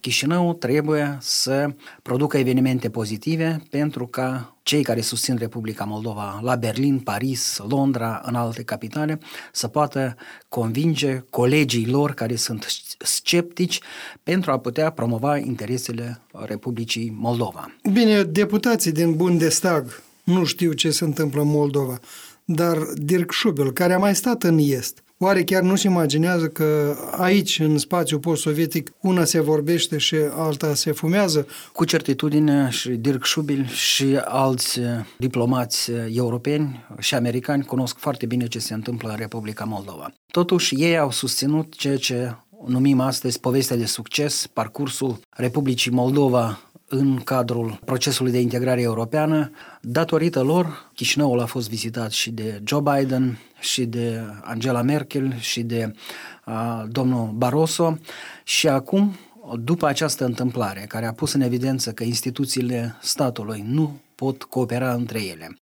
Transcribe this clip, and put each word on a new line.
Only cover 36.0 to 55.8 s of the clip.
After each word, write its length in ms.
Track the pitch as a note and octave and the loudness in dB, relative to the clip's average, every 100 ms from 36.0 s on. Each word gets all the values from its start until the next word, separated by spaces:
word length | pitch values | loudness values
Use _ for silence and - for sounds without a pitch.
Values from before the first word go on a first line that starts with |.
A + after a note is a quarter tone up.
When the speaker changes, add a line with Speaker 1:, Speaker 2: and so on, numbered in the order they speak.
| A2+ | -2
Speaker 1:
europeni 720 | A2+ A#2+ A#2+ C#3+ D3+ D3 A#2+ - G#2+ | -2 0 -2 -2 0 -2 -4 -14 -6
și 160 | - C#3 | -2 0
americani 480 | A#2+ B2 B2 C#3+ | 0 0 0 -2
cunosc 340 | C3+ C3 B2 - | 0 -2 -2 -4
foarte 280 | D3+ B2+ A#2 | -6 -4 -2
bine 220 | B2 A#2 | -2 -2
ce 120 | A2+ | -6
se 140 | - | -6
întâmplă 360 | A2 G#2+ A#2 A2+ | -6 -6 -6 -6
în 60 | G#2+ | -8
Republica 460 | G#2+ A2+ G#2+ G#2+ | -8 -8 -8 -8
Moldova. 500 | A2 G#2 G2 D#2+ C#2+ _ _ | -8 -8 -10 -14 -16 _ _
Totuși, 440 | F3 F3 F3+ - C3+ | 0 2 2 2 2
ei 220 | E3 E3 | 2 4
au 140 | C#3+ | 2
susținut 640 | A#2+ B2+ - C#3 D#3 D#3 | -2 -4 -2 0 0 -2
ceea 240 | - C#3+ C3+ | -4 -2 0
ce 380 | - B2 B2 A2+ _ - B2 | 0 -2 -4 -8 _ -14 -2
numim 340 | B2+ C#3 C3 | 4 6 4
astăzi 400 | C3 B2 B2+ A#2+ | 2 -2 -4 -2
povestea 360 | B2+ C3 B2 A#2+ | 0 0 2 0
de 100 | A2 | -2
succes, 600 | - A2 - D3 - - | -4 -4 -2 -2 -2 -4
parcursul 680 | - A2 - C#3 - C3+ A2 _ | -4 -6 -4 -6 -2 -4 -4 _
Republicii 640 | - B2 C#3 C3+ A#2+ B2+ | -4 -2 0 0 0 2
Moldova 680 | B2+ B2+ C#3+ C3+ B2 A#2 G#2 _ - _ | 2 4 4 4 4 2 -4 _ -20 _
în 300 | C3+ C#3 C3 | 2 2 2
cadrul 600 | - C3 A#2+ A#2 A2+ G2+ - | 0 0 0 -2 -2 -6 -4
procesului 460 | B2+ C#3+ B2+ B2+ | -2 0 0 2
de 80 | B2 | 2
integrare 420 | B2 A#2+ B2+ B2 | 2 0 0 2
europeană. 720 | A#2+ A2 A#2 D#3 D#3 D#3 C#3+ - - - | 2 0 0 0 2 2 0 -8 -20 -14
Datorită 600 | A#2+ B2+ E3 D#3+ E3+ C#3 | -2 0 2 2 2 2
lor, 500 | C3 E3+ E3+ D3 - - | 2 2 0 -6 -16 -6
Chișinăul 440 | B2 - C#3+ B2 | -2 2 2 2
a 60 | A2+ | 0
fost 240 | C3 A2 | -6 -6
vizitat 420 | A2+ A#2 A#2 A2+ | -6 -6 -6 -4
și 200 | - - | -4 -4
de 300 | A2+ A2 G#2 | -6 -8 -8
Joe 180 | G#2 D3 | -2 0
Biden, 560 | D3 C#3 C3+ B2+ B2+ A#2 - - | 2 2 2 2 0 -2 -14 -10
și 260 | - - A#2+ | -6 -2 -2
de 360 | A#2 A#2 A2+ A2 G#2 | -2 -4 -4 -8 -14
Angela 400 | - A2+ B2+ A#2+ | -10 -4 0 2
Merkel, 580 | B2 D3 C3 C#3+ C3+ A#2+ | 2 0 -2 -2 -2 -4
și 220 | A2 - | -6 -4
de, 320 | A#2 A#2 | -2 -2